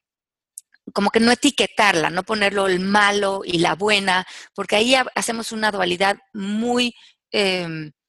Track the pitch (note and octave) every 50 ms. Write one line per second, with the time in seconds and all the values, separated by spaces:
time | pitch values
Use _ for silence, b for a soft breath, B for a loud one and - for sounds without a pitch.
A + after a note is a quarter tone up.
0 | _ _ _ _ _ _ _ _ _ _ _ - - _ _ _ _ - - -
1 | G3+ - - A3+ A3+ A#3+ B3 - - C#4+ - - G#3 - - - G#3+ G3+ F3+ E3
2 | D#3 D#3 E3 F#3 F#3+ - A3 G#3 G3+ G3+ G3 G3+ G3 F#3+ F#3 F3+ F#3 G3 G3+ G#3
3 | G3+ G3+ G3+ G3+ G3+ G3 G3 F#3+ - - F3 E3 E3+ E3+ D#3+ D#3 G3+ G#3+ G#3 G3
4 | G3 F#3+ F3+ F#3 F#3 B B B B B _ - G3 - G3+ G#3 A3+ B3 C4 C4
5 | B3+ - - - G3 - A3+ A3+ A3 - A3+ A3 A3 G#3+ G3+ G3 F#3 F3 F3+ F3
6 | G3 G3 G3+ - _ _ - G#3+ F#3+ G3+ G#3 A3 A#3 A#3+ A#3+ B3 B3 A#3+ b b
7 | b b b _ _ _ - G#3+ G3+ F#3+ F#3 F3+ F3 E3 D#3+ D#3+ D#3 D3+ - _
8 | _